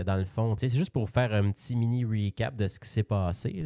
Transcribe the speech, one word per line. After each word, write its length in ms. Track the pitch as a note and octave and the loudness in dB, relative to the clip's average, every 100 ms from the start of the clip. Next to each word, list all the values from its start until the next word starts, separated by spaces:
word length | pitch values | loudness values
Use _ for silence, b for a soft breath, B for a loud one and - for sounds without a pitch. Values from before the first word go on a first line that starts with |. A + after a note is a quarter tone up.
| F2+ | 2
dans 100 | F#2+ | 0
le 80 | |
fond. 300 | F#2+ - A2+ | 0 0 0
Tu 60 | G#2 | 0
sais, 80 | C3 | 2
c'est 100 | B2+ | 2
juste 140 | F#3+ | 0
pour 180 | C3 G#2 | 0 0
faire 240 | B2 B2 | 2 2
un 160 | G#2+ G2+ | 4 2
petit 240 | - - | 0 -2
mini 300 | A#2+ A#2 B2 | 0 0 0
recap 500 | A#2 A2 G2+ - A2 | 0 0 -2 -2 -4
de 140 | A#2+ G2 | -2 -4
ce 100 | - | -4
qui 100 | - | -4
s'est 140 | A2 | -2
passé, 480 | - G2+ F2+ - - F#3+ | 0 0 0 -2 -4 -4